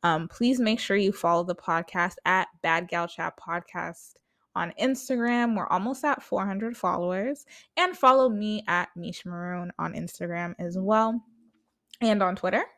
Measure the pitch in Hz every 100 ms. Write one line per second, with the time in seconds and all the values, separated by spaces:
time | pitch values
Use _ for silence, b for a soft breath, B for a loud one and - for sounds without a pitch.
0 | 170 160 160 - 240 254 226 226 - 202
1 | 196 196 170 170 175 175 - 165 175 185
2 | 175 - - 185 180 _ 170 165 180 175
3 | 170 - 170 - - 170 175 180 165 170
4 | - _ _ _ _ - - - 254 262
5 | - 254 233 240 240 214 165 180 208 269
6 | 302 269 - 190 190 196 220 240 185 185
7 | 175 185 220 285 - B B - 359 359
8 | 262 262 262 208 214 214 - 175 180 -
9 | 175 175 - 175 175 180 180 - 170 196
10 | 170 - 175 170 175 170 175 180 190 214
11 | 226 233 - _ _ _ _ _ _ -
12 | 233 208 190 190 185 220 370